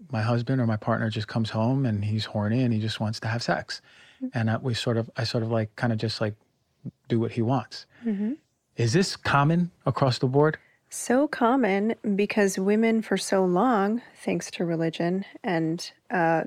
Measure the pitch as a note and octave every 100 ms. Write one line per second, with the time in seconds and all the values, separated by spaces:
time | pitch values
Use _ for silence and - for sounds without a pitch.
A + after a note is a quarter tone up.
0 | F#3 A2+ A2 A#2+ A#2+ C3 A#2 G#2+ - A2+
1 | A2+ G#2+ G#2 A#2+ A2 A2 A2+ C3+ C3 G#2+
2 | G#2 A2 G#2+ G#2+ G#2 A#2+ B2 A2 A2 -
3 | G#2+ A2 A2+ A#2 - E3+ - - - -
4 | - - B3+ A#2+ A2 A2+ C3+ A#2 - A#2
5 | A2+ - A2+ B2 A2+ A#2 A2 - A#2+ A2
6 | A2+ - G#2+ G#2 _ _ _ _ - -
7 | - A#2 A2+ A#2 A2+ C3 - - - _
8 | A#3 G3 G#3 D4 _ _ _ - A#2 D3
9 | G3+ - - C#3 C#3+ E3+ F3 - - -
10 | C3+ A#2+ C3 C#3 D3+ D#3 _ _ _ -
11 | - B3 D4 - A#3 C4+ A3 G3 G#3+ A3+
12 | A3 G3 G3+ - G3 F#3 F#3+ G#3+ A3+ A3+
13 | - F#3+ - G3 F#3 F3 B3 A3+ G3 A#3
14 | - - - F3 - - E3+ E3 E3 -
15 | E3+ F#3 G3 - A#3 E3+ D#3+ F3 - -
16 | - F#3 E3 D#3+